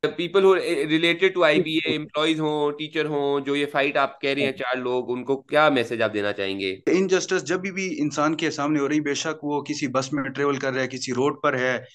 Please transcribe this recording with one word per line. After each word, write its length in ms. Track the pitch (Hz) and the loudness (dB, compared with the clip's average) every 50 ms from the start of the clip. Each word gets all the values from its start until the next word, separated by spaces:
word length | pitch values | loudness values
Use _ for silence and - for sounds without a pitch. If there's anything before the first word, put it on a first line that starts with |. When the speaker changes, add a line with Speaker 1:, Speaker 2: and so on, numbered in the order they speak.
| - | -2
Speaker 1:
The 80 | 151 | -2
people 300 | - - 175 170 170 196 | -2 -2 -6 2 2 6
who 140 | 190 190 190 | 8 8 6
are 340 | 175 135 156 170 139 151 156 | 6 4 0 0 0 0 2
related 460 | 156 165 165 170 170 170 190 190 185 | 2 4 4 2 2 4 2 2 4
to 60 | 180 | 4
आईबीए, 320 | 170 156 151 175 170 160 160 | 4 6 6 4 2 2 0
Speaker 2:
बिल्कुल। 200 | 160 160 160 156 | -2 0 0 -2
Speaker 1:
एम्प्लॉइज 460 | 151 151 151 - 147 156 160 160 156 | -2 -4 -6 -2 0 0 2 2 0
हों, 320 | 156 151 151 151 147 147 | 0 0 0 0 0 0
टीचर 340 | 147 147 156 151 156 160 151 | -2 -4 -8 -6 -2 -2 -2
हों, 340 | 151 151 143 143 143 143 143 | 0 0 0 0 2 0 0
जो 160 | 135 135 139 | 0 -2 -2
ये 100 | 143 143 | -2 -2
फाइट 300 | 143 147 147 139 147 143 | 0 0 0 0 2 2
आप 220 | 147 135 135 - - | 2 0 0 -2 -4
कह 100 | - 139 | -4 -2
रहे 120 | 139 139 143 | 0 0 0
हैं 60 | 135 | -2
Speaker 2:
हाँ। 240 | 131 - 131 123 127 | -2 -4 -4 -4 -4
Speaker 1:
चार 100 | 127 123 | -2 -2
लोग, 260 | 123 123 127 123 107 | 0 0 -2 0 -2
उनको 260 | 123 123 120 123 139 | -4 -4 -2 -2 -4
क्या 340 | 135 - _ 147 147 156 151 | -4 -4 _ 4 4 6 6
मैसेज 320 | 143 127 117 117 123 113 | 4 2 0 0 0 0
आप 80 | 113 107 | 0 0
देना 220 | 104 107 101 101 | 0 0 -2 -2
चाहेंगे? 500 | 104 101 98 95 98 98 98 95 92 95 _ - | -2 -2 -4 -4 -2 -2 -4 -4 -4 -4 _ 0
Speaker 2:
इनजस्टिस 540 | 160 185 196 185 185 180 - - 190 185 | 2 2 2 2 0 0 0 0 -4 -4
जब 180 | 135 135 175 185 | -2 -2 -4 -4
भी, 100 | 180 196 | -4 -6
भी 160 | 180 190 190 | -6 -6 -6
इंसान 480 | 185 156 - 147 151 143 151 147 156 160 | -6 -4 -4 -4 -4 0 0 0 0 0
के 160 | 156 170 151 | 0 -2 -4
सामने 300 | 151 - 143 147 151 147 | -2 -2 -2 0 0 0
हो 60 | 139 | 0
रही, 140 | 139 147 156 | 0 0 0
बेशक 400 | 147 143 139 131 - 165 151 - - | 0 -2 -4 -4 -4 -6 -6 -6 -6
वो 180 | 147 147 143 | -4 -4 -4
किसी 260 | 139 143 147 147 147 131 | -4 -4 -6 -4 -4 -2
बस 220 | 120 131 131 131 151 | -2 -2 -4 -2 -4
में 100 | 143 135 | -4 -4
ट्रेवल 320 | 131 131 135 143 143 143 | -6 -4 -2 -2 -2 -2
कर 160 | 131 135 135 | -2 -4 -4
रहा 100 | 127 131 | -2 -2
है, 60 | 131 127 | -4 -4
किसी 240 | 135 127 - - | -6 -8 -6 -4
रोड 300 | 123 117 135 147 147 - | -2 0 0 0 -2 0
पर 140 | - 147 139 | -2 -2 0
है, 300 | 127 123 127 127 113 - - | 0 0 0 -2 -4 -6 -12